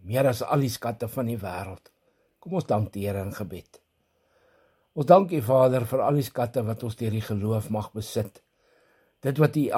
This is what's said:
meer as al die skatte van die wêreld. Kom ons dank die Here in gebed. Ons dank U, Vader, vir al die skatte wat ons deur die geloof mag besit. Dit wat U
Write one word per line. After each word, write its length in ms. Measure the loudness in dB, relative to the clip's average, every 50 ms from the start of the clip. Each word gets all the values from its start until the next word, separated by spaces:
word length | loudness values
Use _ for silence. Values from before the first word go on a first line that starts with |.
| -10
meer 240 | -4 0 2 2
as 160 | 2 0 0 -2
al 220 | -2 0 0 0
die 80 | 0 -4
skatte 340 | -4 -6 -6 -6 -6 -8
van 240 | -8 -6 -4 -4 -4
die 80 | -4 -6
wêreld. 540 | -6 -8 -8 -8 -8 -10 -12 -16 _ -20 _ _ _ _ _ _ _ _ _ _ -12
Kom 160 | -6 -4 -4
ons 80 | -2
dank 240 | 0 0 0 0 -2
die 140 | -4 -6 -6
Here 160 | -4 -4 -4 -6
in 80 | -8
gebed. 480 | -8 -10 -10 -10 -12 -14 -16 _ _ -20 _ _ _ _ _ _ _ _ _ _ _ _ _ _ _ _ _ _ _ _ _ _ -6
Ons 120 | 0 6
dank 240 | 8 8 8 8 4
U, 100 | -2 -2 0
Vader, 400 | 4 4 6 6 6 4 2 0
vir 160 | 0 0 0 2
al 160 | 2 2 2
die 80 | 0
skatte 360 | -2 -2 -4 -4 -2 -2 -2 -2
wat 160 | -2 -4 -4 -6
ons 160 | -8 -6 -4
deur 160 | -4 -2 -2
die 80 | -2 -2
geloof 480 | -2 -4 -2 0 0 0 -2 -2 -2
mag 220 | -4 -4 -4 -6 -8
besit. 480 | -10 -8 -6 -4 -4 -4 -6 -8 -20 _ _ _ _ _ _ _ _ _ _ _ _ _ _ _ _ -4
Dit 160 | -2 2 2
wat 160 | 2 2 4
U 80 | 2 0 0 0